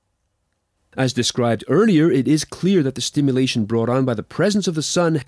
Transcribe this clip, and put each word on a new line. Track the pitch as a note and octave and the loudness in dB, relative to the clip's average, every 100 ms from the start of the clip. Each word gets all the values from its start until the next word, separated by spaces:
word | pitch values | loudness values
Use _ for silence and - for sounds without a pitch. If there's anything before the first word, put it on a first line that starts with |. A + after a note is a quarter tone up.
| _ _ _ _ _ _ _ _ _ - | _ _ _ _ _ _ _ _ _ -4
As | C3 | -2
described | B2 A#2 - A#2+ A2+ - | -2 -4 -2 0 -2 0
earlier, | C#3+ A3+ D#3+ D#3+ | 2 4 4 4
it | C#3 B2 | 2 2
is | D3+ | 0
clear | - - F3+ F#3+ | -2 -4 0 2
that | C3+ - | 0 -2
the | |
stimulation | - D3+ C#3 B2+ C3 A#2+ | -4 -2 0 2 0 -2
brought | G#2 A#2 A2+ | -2 -2 0
on | B2+ | 0
by | B2+ | 0
the | G#2+ | -2
presence | - - F#3+ G3+ F#3+ | -6 -2 0 0 -2
of | |
the | D#3 | -4
sun | - F3+ F3 D#3 | -4 -2 0 -2